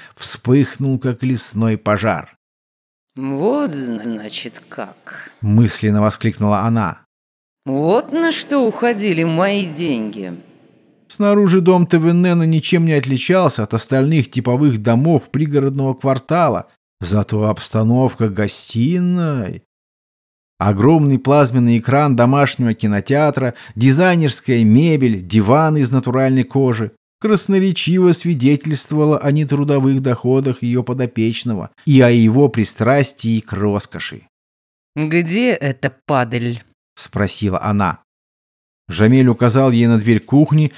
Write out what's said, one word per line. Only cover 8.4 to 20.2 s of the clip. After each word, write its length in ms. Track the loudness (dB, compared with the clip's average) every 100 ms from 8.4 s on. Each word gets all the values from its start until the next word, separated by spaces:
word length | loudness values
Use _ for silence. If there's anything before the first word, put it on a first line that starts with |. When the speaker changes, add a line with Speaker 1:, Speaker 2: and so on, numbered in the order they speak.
| -4 -2 -2
Speaker 2:
уходили 560 | -2 -4 -2 -2 -2
мои 420 | -2 0 -2 -2 -6
деньги!» 680 | -6 -4 -4 -6 -10 -12 -14 -18 _ _ _ _ _ -16
Speaker 1:
Снаружи 540 | -2 2 4 4 4
дом 260 | 4 4 2
Тевеннена 560 | 2 2 2 2 2
ничем 420 | 2 0 0 0 2
не 60 |
отличался 720 | 0 0 -2 0 0 0 -2
от 100 | -4
остальных 560 | -4 -2 0 2 2 0
типовых 520 | -4 -2 0 0 0
домов 480 | 0 2 2 0 0
пригородного 640 | -4 -2 0 -2 -2 -4
квартала. 760 | -2 -2 -4 -2 0 0 -2 -6 _ _ _
Зато 460 | -4 -2 0 -2 -2
обстановка 800 | -2 -4 -2 2 2 0 0 -4
гостиной. 1300 | -2 -4 -6 -6 -2 -2 0 -2 -2 -2 -4 -6 -10 -16 _ _ _ _ _